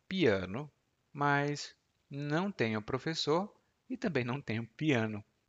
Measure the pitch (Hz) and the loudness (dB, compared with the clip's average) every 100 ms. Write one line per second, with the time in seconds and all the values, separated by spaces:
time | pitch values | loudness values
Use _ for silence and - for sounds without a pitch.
0 | - 190 139 95 90 110 151 - _ _ | -6 2 4 4 0 -6 -10 -16 _ _
1 | _ 143 143 143 143 147 - - _ _ | _ -2 2 2 0 -2 -8 -16 _ _
2 | _ 139 147 156 202 - 113 110 104 127 | _ -8 -2 0 0 0 0 0 -2 -4
3 | 160 160 143 165 208 - _ _ - 262 | -2 -2 2 2 0 -8 _ _ -12 -6
4 | 233 135 120 135 - 110 117 - 156 123 | -2 0 0 -2 -2 -4 -4 -2 2 2
5 | 110 104 - _ | 2 -4 -12 _